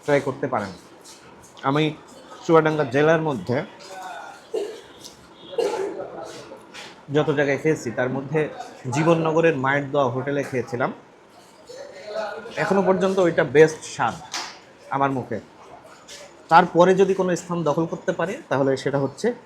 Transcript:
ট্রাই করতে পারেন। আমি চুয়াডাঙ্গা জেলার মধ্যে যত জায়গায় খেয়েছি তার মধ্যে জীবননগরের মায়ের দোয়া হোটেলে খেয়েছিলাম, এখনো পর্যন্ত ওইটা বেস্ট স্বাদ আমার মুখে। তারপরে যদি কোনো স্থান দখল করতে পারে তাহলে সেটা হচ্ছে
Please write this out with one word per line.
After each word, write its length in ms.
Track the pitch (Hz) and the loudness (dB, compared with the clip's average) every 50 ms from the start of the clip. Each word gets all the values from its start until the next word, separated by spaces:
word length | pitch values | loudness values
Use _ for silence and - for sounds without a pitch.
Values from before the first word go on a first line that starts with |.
| - | 0
ট্রাই 180 | - 147 143 139 139 | 2 2 2 2 -2
করতে 180 | 127 - - 135 127 | -6 -4 -6 -4 -4
পারেন। 180 | 113 104 95 90 - - - - - - - - - - - - - - - - - - 135 | -4 -4 -6 -10 -14 -20 -20 -20 -20 -20 -20 -20 -20 -20 -20 -20 -20 -20 -20 -20 -6 -4 -2
আমি 140 | 139 147 156 151 151 - - - - - - - - - - | 0 2 0 0 -2 -6 -18 -20 -20 -20 -20 -20 -20 -16 -2
চুয়াডাঙ্গা 400 | - 165 160 156 156 156 151 151 127 113 | 4 4 6 6 4 0 0 -2 0 2
জেলার 280 | 139 147 156 165 165 160 156 | 2 4 4 4 4 2 -2
মধ্যে 280 | 143 113 90 - 120 135 180 - - - - - - - - - - - - - - - - - - - 415 - - - - - - - - - - - - - - - - - 554 494 440 403 - 381 381 - - - - - - - - - - - - - - - - - - - - - - - - - 139 | -4 -4 -4 -2 -4 -4 -4 -6 -14 -20 -18 -18 -16 -14 -14 -14 -14 -14 -14 -16 -18 -20 -20 -8 -6 -6 -6 -6 -10 -14 -18 -20 -20 -20 -20 -20 -20 -20 -20 -20 -20 -20 -20 -10 -4 -4 -2 -2 -2 -4 -6 -6 -6 -10 -12 -12 -12 -14 -14 -14 -14 -16 -18 -18 -18 -20 -20 -20 -20 -18 -18 -18 -20 -20 -14 -2 0
যত 140 | 151 151 151 147 139 | 0 2 2 2 0
জায়গায় 220 | 147 139 139 131 - | 2 0 0 0 2
খেয়েছি 240 | 160 156 151 - 120 107 120 | 0 0 0 -2 -6 -4 -2
তার 120 | 127 127 127 | -2 -2 -2
মধ্যে 240 | 135 135 135 151 156 151 139 - - - - - - - 135 113 | -4 -6 -4 -2 -2 -2 -2 -6 -12 -16 -16 -18 -12 -10 -6 -2
জীবননগরের 600 | 143 160 160 170 165 160 160 156 160 165 165 156 135 127 | 0 4 4 4 4 2 0 2 4 4 4 2 2 0
মায়ের 220 | 131 139 143 143 135 139 | 0 0 0 -2 0 0
দোয়া 140 | 147 139 123 120 | 0 0 2 0
হোটেলে 260 | 131 127 139 143 143 135 - | -2 -4 -4 -4 -4 -4 -4
খেয়েছিলাম, 400 | - 127 113 - - 120 127 165 - - - - - - - - - - - - - - - - - - - - - - - 104 107 110 107 - - - - - - 139 | -4 -6 -4 -4 -4 -2 -2 -2 -4 -8 -18 -20 -20 -20 -20 -20 -20 -20 -20 -20 -20 -20 -20 -20 -18 -18 -18 -18 -18 -18 -16 -10 -8 -8 -6 -6 -8 -10 -14 -12 -6 -4
এখনো 200 | 156 156 190 196 190 180 | -2 0 2 2 2 2
পর্যন্ত 300 | 190 185 185 190 190 196 185 170 | 2 2 2 0 2 2 2 2
ওইটা 160 | 165 180 165 143 123 | 2 2 0 4 8
বেস্ট 260 | 147 156 156 156 - - - - | 8 8 8 6 -4 -12 -14 -6
স্বাদ 200 | - 135 117 98 85 - - - - - - - - - - - - - - - | -2 -2 -2 -2 -4 -12 -10 -10 -8 -8 -10 -14 -18 -20 -20 -20 -20 -12 -6 -2
আমার 160 | 139 139 139 135 131 | 0 0 0 0 -2
মুখে। 200 | 117 120 117 101 - - - - - - - - - - - - - - - - - - - - - - | -4 -6 -8 -10 -10 -14 -20 -20 -20 -20 -20 -20 -20 -20 -20 -20 -20 -20 -20 -18 -18 -20 -20 -20 -2 6
তারপরে 400 | 160 170 180 - - 165 175 185 190 180 | 8 8 8 8 6 6 6 8 8 6
যদি 120 | 196 185 190 190 | 6 4 4 0
কোনো 100 | 185 185 175 165 | 0 0 0 -2
স্থান 180 | - - 175 175 165 151 | -4 -4 -4 -2 0 0
দখল 160 | 147 170 165 165 | 2 0 0 -2
করতে 200 | - 175 - - 175 170 | -4 -6 -4 -4 -2 -2
পারে 140 | 170 175 214 294 311 - | -2 -4 -4 -8 -6 -2
তাহলে 220 | 139 131 135 135 135 131 - | 0 2 2 2 0 0 -2
সেটা 160 | 147 135 139 139 | -2 -2 0 -2
হচ্ছে 240 | 127 131 - - 220 240 247 - | -2 -4 -2 -4 -4 -4 -4 -12